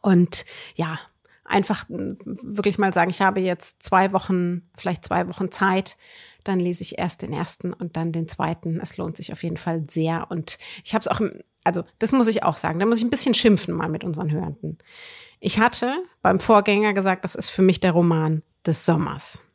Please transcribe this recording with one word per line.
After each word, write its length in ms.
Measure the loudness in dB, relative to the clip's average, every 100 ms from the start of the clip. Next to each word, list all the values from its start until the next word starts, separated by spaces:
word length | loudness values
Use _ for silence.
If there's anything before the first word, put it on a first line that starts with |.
Und 440 | 6 4 4 0 -6 -16 -12
ja, 220 | -6 -6 -6 -14 _ _ _
einfach, 440 | 0 0 0 -4 -6
mm, 240 | -8 -8 -8
wirklich 540 | -12 -12 -8 -2 -2 0
mal 160 | 0
sagen, 160 | 2 0
ich 120 | 2
habe 180 | 0 2
jetzt 440 | -2 -2 -6 -6
zwei 300 | 0 2 2
Wochen, 500 | 0 0 0 0 -4 _ -8
vielleicht 280 | -6 -4
zwei 220 | -2 -2 -2
Wochen 240 | -4 -4
Zeit, 460 | 0 2 2 -2 -12 -20 -20 -20 _
dann 160 | -4 -2
lese 220 | 0 -2
ich 140 | -6 -6
erst 240 | -4 -4
den 120 | -6
ersten 400 | -6 -4 -4 -4
und 240 | -8 -8 -4
dann 140 | -4
den 160 | -4 -6
zweiten. 520 | -4 -4 -4 -4 -4
Es 180 | -6 -8
lohnt 200 | -10 -8
sich 160 | -10
auf 100 | -8
jeden 140 | -8 -6
Fall 260 | -4 -4 -4
sehr. 380 | -2 -2 -2 -6
Und 260 | -8 -6 -10 -12 -14
ich 120 | -4
hab's 120 | -2 0
auch 120 | -2
im, 240 | -2 -4 -20 _
also 200 | -2 -2 -8 _
das 120 | 2
muss 140 | 4 4
ich 160 | 2
auch 140 | 0 0
sagen, 220 | -2 0
da 60 |
muss 140 | 2 2
ich 40 |
ein 60 | 0
bisschen 240 | 0 2
schimpfen 400 | 4 6 4 2
mal 160 | -4 -4
mit 140 | -4
unseren 280 | -4 -4 -2
Hörenden. 460 | -2 -4 -8 -10 -10 _ -20 -20 -20 -20 _
Ich 180 | -2 2
hatte 340 | 2 2 -2 -4 -6 _
beim 180 | 2 2
Vorgänger 540 | 6 6 6 2 2
gesagt, 300 | 2 0 0
das 120 | -4
ist 140 | -4 -4
für 120 | 4
mich 180 | 4 4
der 120 | 4
Roman 500 | 4 4 4 2 -2 _ _
des 200 | 0 2
Sommers. 600 | 4 2 0 -2 -2 -2 _